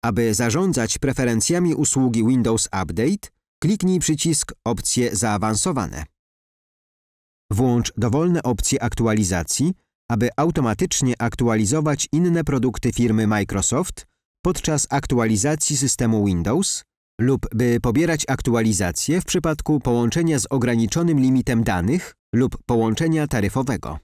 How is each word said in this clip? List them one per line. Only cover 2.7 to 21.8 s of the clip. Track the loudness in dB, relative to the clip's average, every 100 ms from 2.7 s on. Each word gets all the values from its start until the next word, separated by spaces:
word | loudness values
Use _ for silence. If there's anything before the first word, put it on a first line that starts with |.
| -4 -4 -2 0 0 -6 _ _ _
kliknij | 0 2 2 2
przycisk | 0 0 0 0 -4 -8 -4
Opcje | -4 -2 0 0 0
zaawansowane. | 0 0 0 -2 -2 -4 -6 -8 -14 _ _ _ _ _ _ _ _ _ _ _ _ _ _
Włącz | 0 2 2 0 -2
dowolne | 0 2 2 0
opcje | 0 -2 -2 -2
aktualizacji, | -2 0 0 2 2 0 -2 -2 -2 -2 _ _ _
aby | 0 0 0
automatycznie | 0 0 0 0 -2 0 -2 0
aktualizować | -4 0 0 2 0 0 0 -2 -2
inne | 0 2 2
produkty | 0 0 0 -2 -4
firmy | 0 2 2 2
Microsoft | 0 -2 -2 0 -2 -4 -8 -20 _ _ _ -4
podczas | -2 -2 -2 0
aktualizacji | -2 0 2 2 2 0 -2 -2 -2
systemu | -2 0 0 2 2
Windows | 0 0 0 -2 -4 -10 _ _ -4
lub | 0 0 -2 -2
by | 0 2
pobierać | 2 2 2 0 -2
aktualizacje | -2 0 2 2 0 -2 -2 -2 -2
w | 0
przypadku | -2 -2 -4 -2 -2
połączenia | 0 0 2 0 0 0
z | 0
ograniczonym | 0 0 2 2 2 2 4
limitem | 4 2 2 0
danych | 2 0